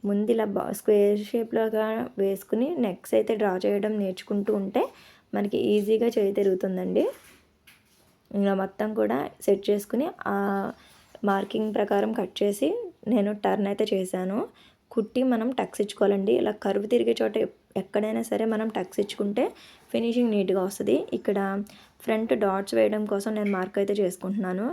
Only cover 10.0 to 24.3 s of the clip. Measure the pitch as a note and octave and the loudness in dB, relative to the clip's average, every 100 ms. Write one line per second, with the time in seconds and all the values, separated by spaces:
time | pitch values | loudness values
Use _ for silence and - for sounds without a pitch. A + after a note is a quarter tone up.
10 | D#4 - - G3+ G3+ G3 G3 - - - | -2 -4 -4 -2 0 0 -4 -8 -18 -20
11 | _ - G#3 G3 G3 A3 G#3+ G#3+ G#3 G3+ | _ -4 0 0 0 -2 -2 0 2 2
12 | G#3+ A3 F#3 - G#3 G3+ C#4+ A4 G#4+ - | 2 -2 -4 0 0 2 0 0 -6 -10
13 | - A3+ G3+ G#3 G3+ G3 G3 G3+ G#3+ F#3+ | 0 2 2 0 -2 0 0 0 0 0
14 | F#3 F#3 F#3 G3+ G#4+ _ - _ _ - | -2 -2 -2 -2 -4 _ -20 _ _ -4
15 | G#3+ - C4 A#3+ A3+ B3+ F#3 - G#3 - | -2 0 2 2 0 -2 -4 -2 -4 2
16 | G3+ G3+ G3 A3+ - G#3 G3+ G3 G#3+ A#3+ | 2 4 4 2 2 -2 -2 -2 2 2
17 | A#3 A3+ A3 G#3+ A3+ - _ - F#3+ G#3 | 2 2 0 0 -2 -4 _ -6 -2 -2
18 | G#3+ A3+ A#3 G#3 A3+ A3 A3 G#3+ F#3 - | -2 -2 -2 -2 0 0 -2 -4 -6 -4
19 | G3+ - G3+ G3+ E4+ - - - - - | -4 -2 -2 0 -2 -2 -20 -20 -6 -2
20 | A#3 A#3 A#3+ G#3 F#3 G3 F#3 - G#3 C4 | 0 2 2 2 2 2 0 -2 0 0
21 | G4+ - - G3+ G3 G3 G#3 - - _ | 0 -4 -2 -2 -2 -4 -8 -14 -20 _
22 | - A3 A3+ A#3 G3+ F#3+ G3 A3+ A3 G#3+ | -4 -2 0 0 2 0 -2 2 2 2
23 | G#3+ G3+ G3+ G#3+ G#3 G3 F#3 G3+ G3+ G#3 | -2 -2 -2 -2 -2 -2 -2 -2 -2 0
24 | F#3+ F#3 F#3+ | 0 -2 -6